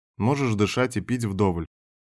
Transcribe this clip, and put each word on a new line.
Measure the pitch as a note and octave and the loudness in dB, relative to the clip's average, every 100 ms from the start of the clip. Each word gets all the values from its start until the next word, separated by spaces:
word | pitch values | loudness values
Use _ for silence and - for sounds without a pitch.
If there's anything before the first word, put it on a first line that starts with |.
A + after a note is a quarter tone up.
| _ - | _ -2
Можешь | A2 C#3+ C3 G#2 | 0 0 0 2
дышать | G2+ - B2 A2 | 2 2 -2 -2
и | |
пить | F#2 B2 A2+ | -4 -2 -2
вдоволь. | G2 G2 E2+ D#2+ _ _ _ _ | 0 0 0 -6 _ _ _ _